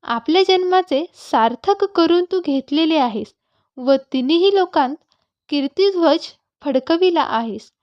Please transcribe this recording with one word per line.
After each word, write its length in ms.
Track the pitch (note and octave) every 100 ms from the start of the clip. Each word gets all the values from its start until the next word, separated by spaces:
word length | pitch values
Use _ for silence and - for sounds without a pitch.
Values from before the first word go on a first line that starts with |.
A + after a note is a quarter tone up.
आपल्या 400 | - A#3 A#3+ E4+ F#4+
जन्माचे 560 | F#4 F#4 F#4 F4+ C4+ E4+
सार्थक 680 | _ - C4+ A3+ A#3+ - G4+
करून 400 | G4 F#4+ E4 F4 F4+
तू 80 | F#4+
घेतलेले 560 | F4 C4+ C4 C#4+ D#4+ D#4+
आहेस 380 | B3 G#3+ G#3+ _ _ _ _ -
व 180 | B3 C4+ C4+
तिन्ही 420 | C4 B3+ E4 F#4+
लोकांत 420 | G4 F4+ E4+ C4 D4 _ _ _ _ _
कीर्तिध्वज 800 | C#4+ C#4 - G4 F#4 E4 D#4 - - _ _
फडकविला 580 | D4 C4 C4 E4 F#4 E4+
आहेस. 480 | C4+ A3+ A3+ G#3+ - _